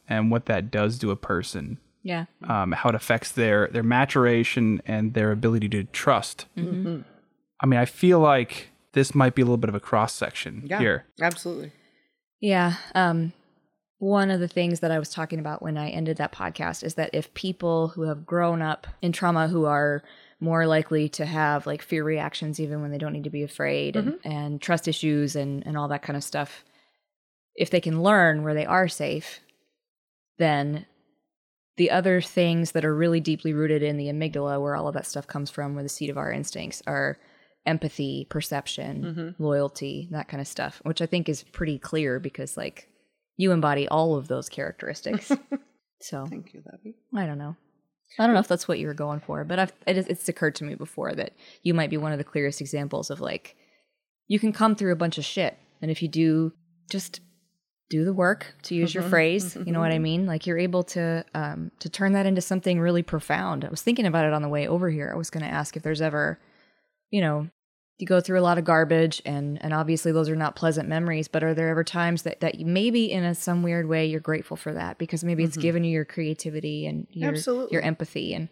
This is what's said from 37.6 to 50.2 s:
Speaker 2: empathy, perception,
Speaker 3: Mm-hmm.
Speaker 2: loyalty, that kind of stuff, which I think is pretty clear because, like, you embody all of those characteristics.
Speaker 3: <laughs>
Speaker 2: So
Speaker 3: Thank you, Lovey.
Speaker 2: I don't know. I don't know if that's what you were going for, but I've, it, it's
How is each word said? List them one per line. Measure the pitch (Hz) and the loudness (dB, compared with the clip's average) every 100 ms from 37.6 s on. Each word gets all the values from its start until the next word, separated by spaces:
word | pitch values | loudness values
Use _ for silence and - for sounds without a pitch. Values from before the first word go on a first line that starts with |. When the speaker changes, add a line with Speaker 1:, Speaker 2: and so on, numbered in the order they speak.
| - | -4
Speaker 2:
empathy, | 160 156 - 139 135 139 | -2 -2 -6 -6 -6 -8
perception, | 151 - 143 - - 139 143 | -8 -6 -6 -6 -8 -8 -8
Speaker 3:
Mm-hmm. | 170 165 165 180 | -8 -8 -10 -6
Speaker 2:
loyalty, | 151 143 139 - 139 143 175 | -2 0 0 -4 -10 -10 -8
that | 151 - | -10 -8
kind | 139 | -10
of | 143 | -10
stuff, | - 143 - | -8 -8 -6
which | 160 160 | -6 -4
I | 165 | -2
think | 175 160 | -2 -2
is | 143 | -4
pretty | - - 156 139 | -6 -6 -4 -4
clear | - 156 143 127 | -4 -2 0 -2
because, | 135 - 139 - | -6 -10 -10 -8
like, | 139 - - _ _ _ _ - | -10 -10 -20 _ _ _ _ 0
you | 185 | 4
embody | 170 151 143 143 | 4 4 2 2
all | 160 165 147 | 2 2 0
of | 143 | -2
those | 131 - | -4 -6
characteristics. | - 151 - - 147 - 208 - 285 | -8 -8 -8 -10 -8 -4 -4 0 -2
Speaker 3:
<laughs> | - 277 _ _ _ _ | -2 -10 _ _ _ _
Speaker 2:
So | - 143 143 | -12 -10 -10
Speaker 3:
Thank | - 165 | -12 -16
you, | - 151 | -20 -20
Lovey. | - 214 - _ 220 | -20 -20 -20 _ -4
Speaker 2:
I | |
don't | 170 143 | -4 -6
know. | 147 170 _ _ _ _ _ - | -8 -12 _ _ _ _ _ 2
I | 226 | 4
don't | |
know | 208 | 6
if | - | 4
that's | 175 - | 0 -2
what | 160 | -4
you | 151 | -4
were | |
going | 147 147 147 | -6 -6 -6
for, | - 147 | -6 -6
but | 151 185 | -2 0
I've, | 185 - - | 0 -2 -2
it, | 185 180 | 0 0
it's | 175 | -4